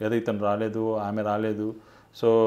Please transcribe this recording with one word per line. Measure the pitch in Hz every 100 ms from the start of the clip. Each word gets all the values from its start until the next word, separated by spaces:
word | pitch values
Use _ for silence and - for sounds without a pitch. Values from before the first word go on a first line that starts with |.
లేదా | 110 117
ఇతను | 117 104
రాలేదు, | 101 104 110 110 110 107
ఆమె | 104 107
రాలేదు, | 104 104 110 107 107 110 - - _ -
so | 117 113